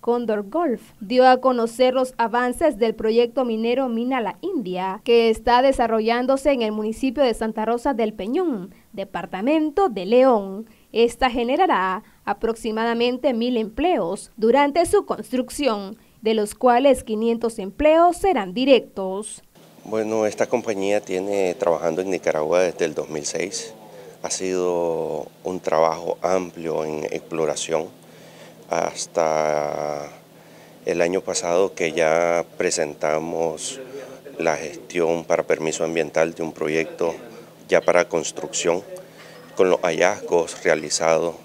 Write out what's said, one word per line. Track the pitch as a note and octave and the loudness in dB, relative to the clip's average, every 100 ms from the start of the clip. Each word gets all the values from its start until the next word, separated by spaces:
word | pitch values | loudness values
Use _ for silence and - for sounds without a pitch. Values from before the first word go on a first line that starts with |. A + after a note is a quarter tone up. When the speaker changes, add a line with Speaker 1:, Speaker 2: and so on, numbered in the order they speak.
Speaker 1:
Condor | - A#3+ A#3 G#3+ G3+ | 0 -2 0 -4 -2
Golf, | D#4 F4 A3+ - - | -2 -2 -2 -8 -18
dio | F#3+ B3 B3+ | -2 6 6
a | B3+ | 6
conocer | C4 B3 A3+ A#3 B3+ B3+ | 4 2 -2 2 2 2
los | B3+ - | -2 0
avances | A#3 A#3 B3 B3 E4 G#3+ | 0 2 -2 2 0 2
del | A3+ | 0
proyecto | A3 A3 A3+ A#3+ B3+ | 0 2 4 2 2
minero | B3 A3 A3+ B3 C4+ | -2 0 0 0 0
Mina | A3+ A#3+ C4 | -2 -2 -2
La | A3 A#3 | -4 -6
India, | E4+ F4+ F#3 F3+ F#3+ G3 | -6 -4 -4 -4 -4 -6
que | - A#3 A3+ | 2 4 6
está | A3+ - A#3+ | 2 2 4
desarrollándose | C4+ C4+ A#3 A3+ A3 A#3 B3 C4+ D4 | 4 4 2 2 2 0 2 2 2
en | C#4 | 2
el | A3 | 0
municipio | G#3+ G#3+ A3 C4 A#3 | -2 -4 -2 -4 2
de | C4+ | 2
Santa | A3 A3 A3 G#3+ | 2 -4 -2 -2
Rosa | A#3+ C#4+ A#3 | 0 -2 0
del | A3 | -2
Peñón, | G#3+ F#3+ C#4+ F4+ A3+ F3+ - _ | -2 -4 -2 -2 -4 -8 -16 _
departamento | - G3 F3 F3 F#3 A3+ D#4+ D#4 D4 G4 | -12 -10 -8 -8 -4 0 2 2 0 0
de | G3+ F3+ | 0 2
León. | A#3+ C4 A3+ G3 F#3+ A3 _ _ | 4 6 4 0 -10 -14 _ _
Esta | A3+ A#3 A#3 C4 | 0 0 2 -2
generará | A3+ A#3+ C#4+ F#4 A3 F#3 F#3 - _ | 0 -2 2 2 2 0 -4 -8 _
aproximadamente | - G3+ A3 A3+ A3+ A3 A#3 A#3 A#3+ B3 - | -8 -4 -4 -4 -4 -2 -2 0 0 0 0
mil | A#3 A#3+ B3 | 0 0 0
empleos | A3 A3 D#4+ E4 E3+ G3 - - | -2 -2 0 0 0 -4 -10 -2
durante | A3 C4 C#4+ C#4+ E4+ | 2 4 4 2 2
su | G#4 - | 2 0
construcción, | - G#3+ B3+ B3 - C#4 G#3 G3 A3 _ _ | -6 -4 -4 -4 -2 -2 -2 -6 -14 _ _
de | G#3+ A3 | -2 0
los | G#3 | -2
cuales | - B3+ A#3+ C#4 B3+ | 2 4 6 6 4
quinientos | - A3 A#3 A#3 A#3 A3+ | 0 -2 0 0 -2 -6
empleos | F#3+ - D4+ D#4+ F4 E4+ | -10 0 4 6 6 4
serán | G4 C#4 F#3+ | 0 0 -2
directos. | F#3 C4+ B3+ - - F#3+ F#3+ A3 - _ _ - - - | -2 6 6 4 -8 -6 -6 -10 -16 _ _ -20 -20 -6
Speaker 2:
Bueno, | A2 G#2+ A2 G#2+ | -4 -2 0 0
esta | G2+ A#2 | 0 -2
compañía | B2 A2 G2 G2 G#2 | -2 -2 -4 0 -2
tiene | G2+ F#2 G2 G2+ F#2+ E2+ | -2 -6 -2 -2 -2 0
trabajando | E2+ D#2+ E2 E2 | 0 2 0 -2
en | F#2+ | -2
Nicaragua | F2 - D#2 D#2 F2 | -2 -2 0 2 2
desde | F#2 D#2 E2+ | 0 0 -4
el | |
dos | D2+ C#2+ | -4 -8
mil | D#2 D2 | -8 -8
seis. | E2 F2 - - - - - - - | -6 -6 -8 -12 -16 -20 -20 -20 -12
Ha | - | -8
sido | - F#2+ F#2 F2+ F2 E2+ E2 D#2 D2+ - - | -6 -2 -2 0 0 -2 -2 -4 -6 -10 -10
un | - F2+ | -8 -6
trabajo | E2 D#2 E2 E2 E2+ E2 | 0 4 4 2 -4 -2
amplio | F2 F#2 F2 E2 E2 D#2 | 0 0 -2 -8 -6 -4
en | D#2 D#2 D#2 | -4 -6 -6
exploración | - - D#2+ D#2 C#2+ - D#2+ E2 - - - - - - - - | -8 -8 -4 -2 -2 -4 -4 -4 -12 -20 -20 -20 -20 -20 -20 -6
hasta | E2 E2+ - - F2 D#2+ D#2 D#2 D2+ D2 D2+ D2+ D2 D2 - - - - - - - - | -4 -4 -6 -6 -2 0 0 0 0 -2 -4 -6 -6 -10 -16 -20 -20 -20 -20 -20 -10 -6
el | E2+ | 0
año | E2+ F#2 | 0 0
pasado | - F2 F2 F2 F#2+ - | -2 -4 0 2 0 0
que | E2+ | -2
ya | D#2 D#2+ D#2+ E2+ E2+ E2 - | 2 2 4 2 0 -2 -4
presentamos | F2+ E2+ D2+ D2 D#2 D#2 E2 E2+ E2 D#2 - - - - - - C#3+ - | -2 -2 -4 -4 -2 -2 -2 -4 -4 -4 -10 -12 -14 -16 -16 -18 -20 -4
la | E2 D2 | -2 -2
gestión | D#2 - - - E2 E2+ | -6 -14 -10 -2 0 -2
para | D#2+ E2 | 0 -2
permiso | D#2+ D2+ D#2 D2+ | 0 -2 -2 -2
ambiental | E2 E2 D2+ D#2+ E2 | -4 -2 -2 0 -2
de | E2+ | -2
un | E2 | -8
proyecto | D2 D#2 D#2 E2 - E2+ D#2+ - - - - - | -6 -2 -2 -4 -4 -4 -4 -14 -20 -20 -20 0
ya | F2 | 0
para | - E2+ F2 | 4 2 2
construcción, | E2+ D2+ - - - E2+ E2+ - - - - - - - - | -2 -4 -8 -8 -4 -2 -2 -4 -18 -18 -20 -20 -20 -20 0
con | F#2 | 4
los | F2+ | 4
hallazgos | F2 E2 F2+ G#2 - F2 E2 - | 2 2 0 0 -2 0 0 -4
realizados | F#2 D#2 D#2 - E2 D#2+ E2+ D#2+ | 0 0 0 -2 2 2 0 -6